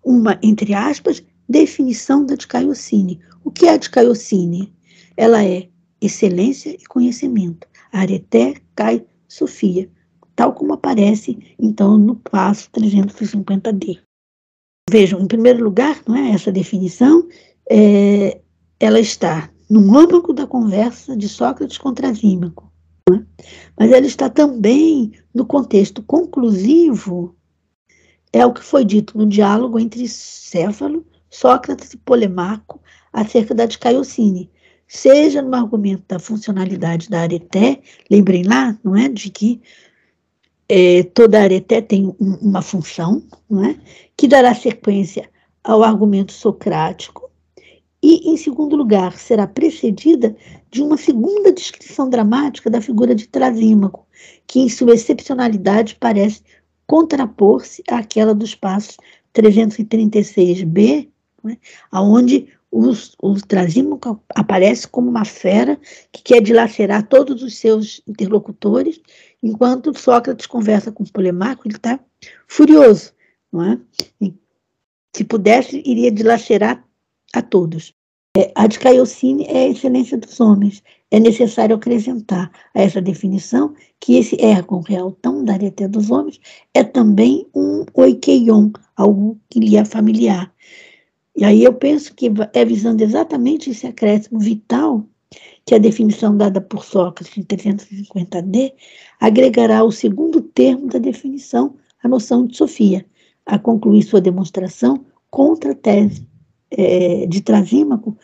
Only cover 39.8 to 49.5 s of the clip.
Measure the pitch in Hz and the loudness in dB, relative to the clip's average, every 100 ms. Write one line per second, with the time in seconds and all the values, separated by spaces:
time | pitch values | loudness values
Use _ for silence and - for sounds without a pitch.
39.8 | _ _ _ _ _ _ _ _ _ 190 | _ _ _ _ _ _ _ _ _ 4
40.8 | 180 180 180 - 226 208 196 185 185 233 | 4 4 2 4 6 6 4 2 0 -2
41.8 | 214 202 196 185 196 185 214 190 - 190 | 0 -2 -2 -4 -4 -2 -2 -2 -4 -8
42.8 | 156 - 165 254 - _ _ 196 214 311 | -8 -8 -4 -4 -6 _ _ -2 -2 -4
43.8 | - - _ - 269 269 247 220 247 - | -14 -20 _ 0 4 6 4 2 -4 -4
44.8 | - 202 180 - - _ _ _ - 220 | -4 -2 -4 -8 -16 _ _ _ -2 2
45.8 | 226 208 208 196 196 - 214 - - 160 | 2 2 0 0 -4 -4 -6 -4 -6 -4
46.8 | 160 - - - - _ _ _ _ _ | -6 -8 -18 -20 -20 _ _ _ _ _
47.8 | _ _ 294 330 - 320 - 269 294 294 | _ _ 4 4 2 -4 -4 -6 -4 -2
48.8 | 247 202 185 - - 220 196 | 0 0 0 -8 -4 -2 -2